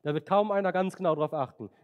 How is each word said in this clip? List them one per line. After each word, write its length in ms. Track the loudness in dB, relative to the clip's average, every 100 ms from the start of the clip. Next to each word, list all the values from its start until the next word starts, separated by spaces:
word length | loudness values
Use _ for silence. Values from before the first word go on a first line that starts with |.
Da 100 | -4
wird 140 | -4 2
kaum 240 | 2 4
einer 200 | 0 0
ganz 240 | 0 -2 0
genau 200 | 0 0
drauf 180 | 0
achten. 380 | -2 -6 -8 -16 _